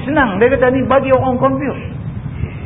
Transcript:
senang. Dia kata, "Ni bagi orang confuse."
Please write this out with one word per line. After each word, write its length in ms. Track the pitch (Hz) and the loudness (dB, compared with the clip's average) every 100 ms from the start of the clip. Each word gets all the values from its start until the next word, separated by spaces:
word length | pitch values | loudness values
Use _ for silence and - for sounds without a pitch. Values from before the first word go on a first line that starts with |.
| 240 | 0
senang. 320 | 302 240 185 | 2 2 4
Dia 120 | 240 | 2
kata, 200 | 262 254 | 4 2
"Ni 120 | 262 220 | 2 2
bagi 240 | 269 262 | 2 4
orang 240 | 254 262 254 | 2 2 0
confuse." 440 | 262 269 277 - - - - - - - - - | 0 0 -4 -6 -8 -10 -10 -8 -10 -8 -8 -8